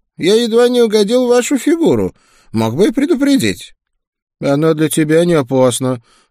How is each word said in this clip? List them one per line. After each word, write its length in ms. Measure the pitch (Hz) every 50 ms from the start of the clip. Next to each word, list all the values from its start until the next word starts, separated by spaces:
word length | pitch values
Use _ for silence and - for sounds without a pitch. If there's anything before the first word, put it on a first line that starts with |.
| _ _ _
я 180 | - 143 175 208
едва 340 | 226 240 226 220 233 247 240
не 140 | 247 240 233
угодил 420 | 220 208 214 208 196 240 254 254
в 40 | 240
вашу 280 | 240 247 240 - 294
фигуру. 580 | 247 - 294 339 339 320 185 131 110 95 87 - _ _ _ _ _ _ _
Мог 240 | - 110 110 113 113
бы 140 | 147 208 269
и 20 |
предупредить". 840 | 233 - 277 320 339 240 277 285 277 247 123 104 87 - - - _ _ _ _ _ _ _ _ _ _ _ _ _ -
"Она 320 | 156 143 139 143 160 160 160
для 160 | 151 156 151
тебя 340 | - 165 156 151 156 165 175
не 80 | 175 170
опасна", — 680 | 151 131 120 135 131 127 127 120 - 131 127 131 123 _ _ _ _ _ _